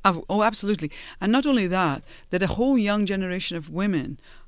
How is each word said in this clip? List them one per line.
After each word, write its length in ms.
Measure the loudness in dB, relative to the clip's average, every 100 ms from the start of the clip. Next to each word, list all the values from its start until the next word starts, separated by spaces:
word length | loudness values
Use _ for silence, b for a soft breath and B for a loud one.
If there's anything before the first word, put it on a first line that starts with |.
Ab-, 200 | 2 2 0
oh, 140 | 2
absolutely. 480 | 2 2 -2 -2 -4 B B B
And 100 | 2
not 140 | 2 4
only 220 | 2 2
that, 360 | 2 0 -2 -8 B B
that 120 | -2
a 40 | 0
whole 300 | 0 2 4
young 280 | 2 2 0
generation 500 | -2 -2 -4 -4 -8
of 140 | -8
women 500 | -4 0 0 -2 -10 b b